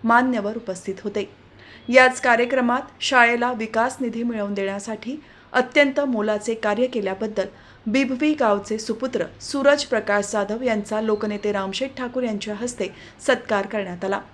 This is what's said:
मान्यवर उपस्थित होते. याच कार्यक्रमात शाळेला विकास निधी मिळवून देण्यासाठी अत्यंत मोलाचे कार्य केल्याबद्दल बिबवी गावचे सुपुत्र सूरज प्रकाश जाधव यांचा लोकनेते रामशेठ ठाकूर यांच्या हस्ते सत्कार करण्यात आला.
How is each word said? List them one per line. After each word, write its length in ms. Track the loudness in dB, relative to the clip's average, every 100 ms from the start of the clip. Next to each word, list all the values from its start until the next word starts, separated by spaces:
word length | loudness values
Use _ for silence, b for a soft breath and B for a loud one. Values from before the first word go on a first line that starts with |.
मान्यवर 520 | 6 4 4 0 -2 -6
उपस्थित 400 | -8 -8 -8 -8
होते. 260 | -6 -4 -6 -12 -20 B B B 4
याच 320 | 6 6 4
कार्यक्रमात 800 | 2 2 2 2 2 0 -4 -8
शाळेला 480 | 0 4 4 4 -2
विकास 460 | -2 -2 0 0 -2
निधी 240 | -6 -2
मिळवून 300 | -4 -4 -4
देण्यासाठी 680 | -2 -4 -4 -8 -8 -8 -12 B B B
अत्यंत 460 | 0 2 4 4 4
मोलाचे 540 | 0 0 0 -2 -2
कार्य 340 | -2 -2 0 0
केल्याबद्दल 580 | 0 -4 -4 -4 -4 -4 B B B 0
बिबवी 460 | 0 2 0 0
गावचे 440 | 2 2 2 -2 -6
सुपुत्र 480 | -4 -4 -2 -4 -6 -8
सूरज 420 | -6 2 4 4
प्रकाश 480 | 2 -2 2 0 0
जाधव 300 | -2 -2 -2
यांचा 400 | 0 -2 -2 -2
लोकनेते 500 | 0 0 -2 -2 -2
रामशेठ 440 | -2 -4 -4 -6 -6
ठाकूर 260 | -6 -2
यांच्या 320 | -2 -4 -6 -6
हस्ते 320 | -6 -4 -6 B B B 0
सत्कार 380 | 0 0 -2 -2
करण्यात 400 | -6 -6 -6 -4
आला. 140 | -4 -6